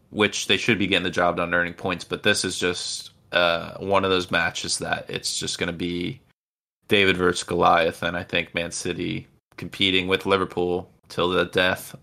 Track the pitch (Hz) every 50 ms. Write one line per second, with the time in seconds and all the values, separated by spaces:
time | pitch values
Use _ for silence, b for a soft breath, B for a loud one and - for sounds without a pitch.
0 | _ _ - 104 104 101 - - - - 101 95 - - 113 92 101 92 98 87
1 | 90 90 85 90 90 87 85 90 87 85 87 87 87 87 85 - - 95 90 82
2 | - - 90 80 - 104 104 - - 92 87 - 90 90 87 - - - - -
3 | - - _ _ _ _ - 87 90 85 85 85 82 82 - - 92 95 98 95
4 | 95 95 95 90 90 - 90 85 82 87 - - - 87 - - 82 85 85 82
5 | - - 95 - - - - - - 95 - - 95 87 87 82 90 87 87 90
6 | 90 90 90 - _ _ _ _ _ _ _ _ _ _ _ _ _ - 107 101
7 | 98 95 90 87 90 90 87 - - - 90 87 87 90 87 82 82 85 90 -
8 | 87 85 87 87 92 - - 87 82 - - 87 85 85 - - - 92 85 82
9 | 87 90 90 90 - - _ _ _ _ _ - - 85 - - 101 95 92 92
10 | 90 92 95 92 - 98 98 95 92 87 - 90 90 90 87 92 90 - _ _
11 | _ - - - 87 90 92 90 87 87 - 92 92 92 90 - - - - -